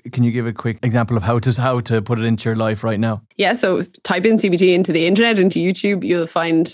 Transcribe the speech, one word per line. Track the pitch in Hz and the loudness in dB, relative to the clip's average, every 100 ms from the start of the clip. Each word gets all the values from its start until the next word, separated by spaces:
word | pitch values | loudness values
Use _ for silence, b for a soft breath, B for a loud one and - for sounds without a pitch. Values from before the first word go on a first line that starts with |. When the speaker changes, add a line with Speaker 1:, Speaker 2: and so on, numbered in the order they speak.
| - | -10
Speaker 1:
can | 123 | 0
you | 120 | 0
give | 120 117 | 0 -4
a | |
quick | 104 117 107 | -6 -6 -4
example | 120 120 110 117 | -2 0 0 -2
of | |
how | 98 120 | 0 0
to, | 131 113 | 0 0
how | 131 123 | 0 0
to | - 113 | 0 -2
put | 101 117 | -2 -2
it | |
into | 113 110 117 | 0 -2 -2
your | 110 | -2
life | 110 107 | -2 -2
right | 113 104 | -4 -2
now? | 113 107 - - | -2 -4 -8 -4
Speaker 2:
Yeah, | 196 | -2
so | 247 196 180 | 2 0 0
s-, | - - | -4 -8
type | - 185 | -4 0
in | 214 220 | 2 2
C | 202 | 2
B | 170 | 2
T | 185 | 4
into | 180 185 | 4 2
the | 160 165 | 0 2
internet, | 196 233 214 | 2 2 4
into | 185 170 | 2 2
YouTube. | 175 190 202 196 | -2 0 -2 -2
You'll | - 175 165 | -2 -2 -2
find | 175 165 160 165 | -2 0 0 0